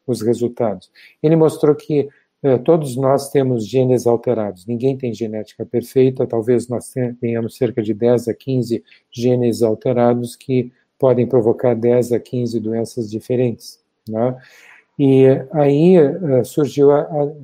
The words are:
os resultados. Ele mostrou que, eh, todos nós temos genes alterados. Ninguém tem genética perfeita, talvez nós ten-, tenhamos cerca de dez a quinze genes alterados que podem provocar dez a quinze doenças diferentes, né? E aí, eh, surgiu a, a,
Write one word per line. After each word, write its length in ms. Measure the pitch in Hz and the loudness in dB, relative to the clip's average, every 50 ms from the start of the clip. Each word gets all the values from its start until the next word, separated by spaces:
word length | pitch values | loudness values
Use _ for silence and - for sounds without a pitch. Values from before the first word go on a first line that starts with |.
| _ | _
os 160 | - 120 104 | -6 -6 -2
resultados. 680 | 107 117 117 101 120 117 120 - 120 107 95 92 - _ _ _ - _ _ _ - | -2 -2 -2 0 -2 -4 -4 -4 -4 -4 -4 -6 -12 _ _ _ -20 _ _ _ 0
Ele 120 | 151 165 | 2 4
mostrou 380 | 160 160 147 151 - 160 151 143 | 4 4 2 2 2 2 2 2
que, 340 | 151 - - 151 143 135 139 - _ _ _ _ _ - | 0 -2 -2 -2 -2 -2 -2 -8 _ _ _ _ _ 0
eh, 160 | 139 127 117 | 0 0 2
todos 360 | - 170 165 170 147 135 120 | 2 2 2 2 0 -4 -4
nós 360 | 135 135 131 139 139 139 - | -2 0 0 0 0 -2 -2
temos 340 | - 139 135 127 127 113 107 | 0 0 0 0 0 -2 -4
genes 400 | 98 120 131 127 127 127 117 - | -2 0 0 2 2 2 2 2
alterados. 640 | 120 117 113 - 127 117 110 104 101 92 - - | 2 0 0 0 -2 -2 -2 -4 -6 -8 -10 -10
Ninguém 280 | 117 120 117 127 139 135 | -8 -6 -2 -2 -2 -2
tem 160 | 131 131 120 | -4 -6 -8
genética 540 | 107 101 113 107 107 107 104 - _ - 110 | -6 -6 -8 -8 -8 -8 -10 -12 _ -14 -10
perfeita, 640 | - - 120 110 - - 135 127 135 131 131 123 | -6 -4 -6 -6 0 2 2 2 2 2 -2 -4
talvez 400 | 117 117 117 107 123 123 120 120 | -2 -2 -2 0 0 0 0 -2
nós 240 | 123 120 107 - - | -4 -6 -8 -8 -8
ten-, 240 | - 131 123 120 120 | -8 -6 -6 -6 -6
tenhamos 400 | - 123 117 117 113 113 110 - | -6 -6 -4 -4 -4 -6 -8 -4
cerca 260 | - 131 110 107 120 | -4 -4 -2 -2 -2
de 120 | 107 107 107 | -4 -4 -2
dez 340 | 101 117 120 123 117 117 | 0 0 2 2 2 0
a 60 | 117 104 | -4 -6
quinze 500 | - - 135 131 127 117 107 117 - - _ _ _ _ _ | -6 -6 -4 -4 -4 -2 -2 -4 -6 -6 _ _ _ _ _
genes 540 | - 120 117 127 127 123 120 120 107 104 117 | -8 -4 -2 0 0 0 0 -2 0 0 0
alterados 720 | 110 110 - - 135 123 120 120 120 120 120 120 120 - | -2 -2 -2 -2 -2 0 2 2 2 0 0 -4 -8 -12
que 360 | - _ - 131 127 123 123 - _ _ _ _ _ | -14 _ -4 -4 -4 -4 -4 -10 _ _ _ _ _
podem 260 | 139 127 120 123 117 | 2 2 2 2 2
provocar 480 | 117 135 123 107 117 107 - - 123 117 | 2 2 2 2 2 0 0 0 -2 0
dez 380 | 110 113 120 123 123 120 120 | 0 0 2 2 2 0 0
a 80 | 120 107 | -2 -4
quinze 400 | - - 127 123 120 117 117 113 | -4 -6 -6 -6 -4 -4 -4 -6
doenças 500 | 104 110 113 113 113 - - 127 113 104 | -4 -4 -4 -4 -6 -6 -6 -8 -8 -8
diferentes, 680 | 107 110 - - 127 123 127 120 107 - - - - _ _ _ _ _ _ | -8 -8 -6 -4 -2 0 0 -2 -4 -6 -12 -20 -20 _ _ _ _ _ _
né? 300 | 110 110 110 120 127 127 131 - - - - - - - - _ _ _ - | -8 -4 -2 -2 -2 -4 -6 -14 -20 -20 -20 -20 -20 -20 -20 _ _ _ 0
E 260 | 143 135 135 135 131 131 131 - - - - | 2 4 6 6 6 6 4 2 -2 -4 -2
aí, 420 | 151 143 139 143 147 165 180 185 | 0 2 2 4 4 4 6 6
eh, 480 | 170 147 135 - 185 185 143 131 123 113 | 6 6 4 2 -2 -2 0 0 0 0
surgiu 480 | - - 160 147 123 - 143 139 143 | 0 -2 -2 -2 -2 2 4 4 4
a, 100 | 143 147 | 4 4
a, 300 | 165 - 165 147 143 147 156 147 | 0 -2 -4 -4 -4 -4 -6 -12